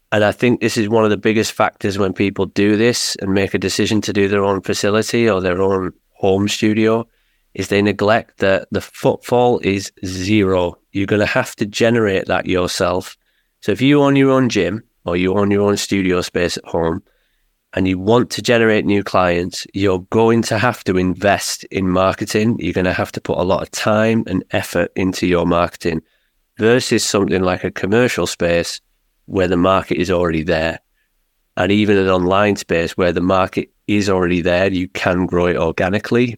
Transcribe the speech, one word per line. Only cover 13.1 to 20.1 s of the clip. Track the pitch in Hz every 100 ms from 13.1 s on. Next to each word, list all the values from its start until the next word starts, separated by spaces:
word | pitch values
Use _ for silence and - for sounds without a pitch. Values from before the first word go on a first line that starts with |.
| - _ _ _ _
So | -
if | 98
you | 131 147
own | 139 139
your | 135
own | 131 127
gym | 107 87 107 - _ -
or | 87
you | 92 98
own | 101
your | 101 101
own | 101
studio | - 98 92 90
space | 87 92 87 -
at | -
home | 90 82 82 - _ _ _ _ _ _
and | - 95
you | 92
want | 95 120 98
to | -
generate | 104 120 113 107 82
new | 101
clients, | 101 101 90 87 90 - -
you're | - 98 92 92